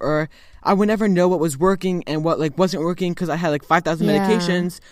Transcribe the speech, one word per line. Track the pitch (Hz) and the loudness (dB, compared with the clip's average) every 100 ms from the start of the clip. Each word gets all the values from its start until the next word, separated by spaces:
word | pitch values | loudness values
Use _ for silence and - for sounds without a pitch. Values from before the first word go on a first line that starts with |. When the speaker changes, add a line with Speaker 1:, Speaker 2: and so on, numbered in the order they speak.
Speaker 1:
or | 139 151 156 - - - | -2 -2 -2 -8 -20 -8
I | - | 0
would | 190 208 | 2 2
never | 214 220 | 2 2
know | 180 180 | 4 2
what | 180 | 2
was | 165 135 | 0 0
working | 185 196 185 180 - | 0 2 -2 -4 -4
and | 156 | -4
what, | 160 160 | -2 0
like, | 156 143 | -2 0
wasn't | 185 170 | 0 0
working | 160 180 180 | -4 -2 -4
'cause | 170 175 | -4 -4
I | 156 | -2
had, | 170 | -2
like, | 147 | -2
five | - 165 | 2 0
thousand | 165 160 208 | 2 -2 0
Speaker 2:
Yeah. | 202 196 | 2 2
Speaker 1:
medications, | 180 175 180 175 - - | 0 2 -2 -2 -6 -20